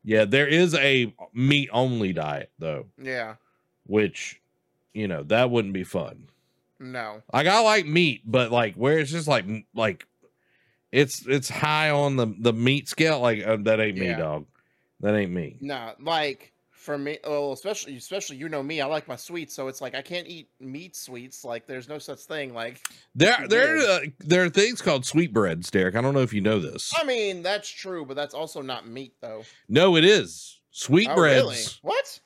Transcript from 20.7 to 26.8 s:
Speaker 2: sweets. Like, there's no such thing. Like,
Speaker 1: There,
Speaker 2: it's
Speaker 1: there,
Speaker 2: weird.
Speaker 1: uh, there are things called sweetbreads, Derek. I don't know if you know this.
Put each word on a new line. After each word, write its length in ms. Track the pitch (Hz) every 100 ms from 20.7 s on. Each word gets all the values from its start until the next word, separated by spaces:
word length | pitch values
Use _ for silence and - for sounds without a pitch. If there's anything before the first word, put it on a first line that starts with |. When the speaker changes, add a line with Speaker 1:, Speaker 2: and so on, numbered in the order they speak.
| 139 180
Speaker 2:
sweets. 500 | - - 123 127 -
Like, 220 | 123 117 117
there's 220 | 131 123
no 100 | 147
such 220 | - 131
thing. 340 | - 156 135
Like, 260 | 117 117 127 - - _ 123
Speaker 1:
There, 180 | 185 240
Speaker 2:
it's 80 | 190
Speaker 1:
there, 220 | 220 285 320
Speaker 2:
weird. 100 | 233
Speaker 1:
uh, 220 | 180 147 -
there 240 | 147 180
are 60 | 180
things 300 | 190 214 240
called 240 | 185 139
sweetbreads, 640 | 123 156 170 110 95 82 87
Derek. 260 | 101 92 104
I 40 |
don't 140 | 127
know 60 | 139
if 100 | 127
you 80 | 107
know 180 | 101 107
this. 320 | 82 -